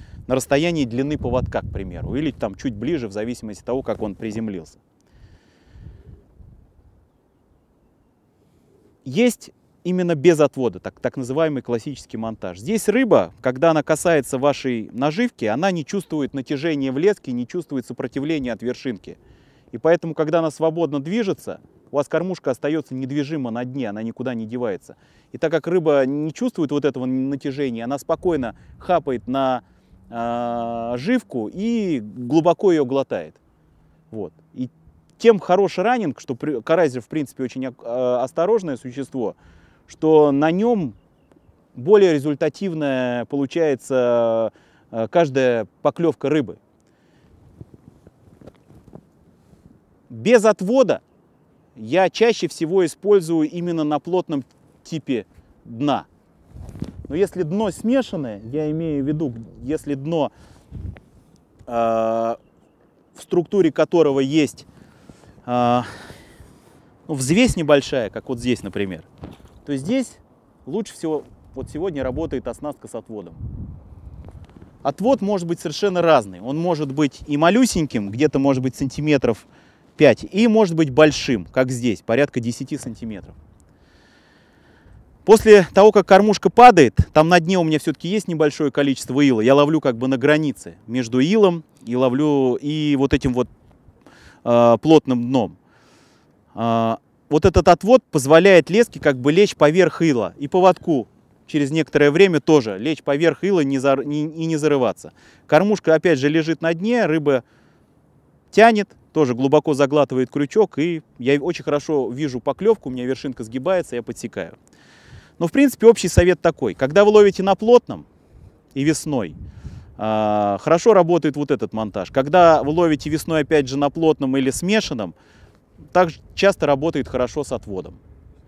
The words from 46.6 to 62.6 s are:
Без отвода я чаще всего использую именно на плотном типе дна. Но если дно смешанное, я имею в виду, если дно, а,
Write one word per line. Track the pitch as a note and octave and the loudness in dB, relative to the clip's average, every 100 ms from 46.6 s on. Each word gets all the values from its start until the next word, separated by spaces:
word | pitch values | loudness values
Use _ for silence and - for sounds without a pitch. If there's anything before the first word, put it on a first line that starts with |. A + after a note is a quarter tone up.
| _ _ _ _ _ _ _ _ _ - - - _ _ _ _ _ _ - - _ - _ - _ _ _ _ _ _ _ _ _ _ - | _ _ _ _ _ _ _ _ _ -20 -20 -20 _ _ _ _ _ _ -20 -20 _ -20 _ -20 _ _ _ _ _ _ _ _ _ _ -20
Без | A#2 D3+ A#3+ G#3+ | -6 2 4 4
отвода | - F#3 C4 G3+ A2+ _ _ _ _ _ _ _ - | 0 0 2 2 0 _ _ _ _ _ _ _ -18
я | A2 E3+ F#3 | -4 -2 0
чаще | - A#3 G#3 F3 | 2 0 0 -4
всего | - D#3+ F#3+ E3 | -6 -4 0 -2
использую | - G3+ G3+ D#3+ E3 D3+ | -2 0 2 2 -2 -2
именно | F3 F3 E3 | -4 -6 -4
на | D3+ D3 | -2 -4
плотном | E3+ F3+ E3+ C#3+ - _ _ _ | -4 -4 -4 -8 -10 _ _ _
типе | - D#3+ - A#2+ - _ _ _ - | -12 -10 -6 -6 -8 _ _ _ -18
дна. | A#2 C#3+ A2+ - _ _ _ _ - - - - - - | -6 -2 -4 -6 _ _ _ _ -20 -18 -16 -16 -16 -10
Но | D3+ | -4
если | G3 F3+ | -4 -4
дно | D#3 G3 G#3+ | -6 -4 -6
смешанное, | - A3 C4+ - F3+ B2+ G2+ A2+ | -6 -2 -2 -2 -8 -10 -12 -10
я | D3 D3+ | -6 -4
имею | D#3 E3 C#3+ | -4 -4 -4
в | C3+ | -4
виду, | D#3 D3 A2+ A2+ - | -4 -6 -8 -16 -14
если | B2 D3+ C#3+ | -8 -8 -6
дно, | C#3 D3 E3 B2+ _ - - _ - - - _ _ _ _ _ _ - | -8 -4 -4 -4 _ -20 -20 _ -16 -14 -16 _ _ _ _ _ _ -8
а, | A#2+ A2+ A2+ A2+ A2+ A2+ - _ _ | -2 0 0 -2 -2 -4 -6 _ _